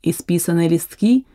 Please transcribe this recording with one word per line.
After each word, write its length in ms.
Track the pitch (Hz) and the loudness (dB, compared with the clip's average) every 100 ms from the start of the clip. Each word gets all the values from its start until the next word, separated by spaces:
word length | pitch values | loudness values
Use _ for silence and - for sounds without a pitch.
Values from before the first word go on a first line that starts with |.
Исписанные 640 | 165 165 - 175 - 170 170 | -4 -6 -4 -2 0 0 2
листки 560 | 170 - - 214 254 - | 0 -2 -2 2 2 0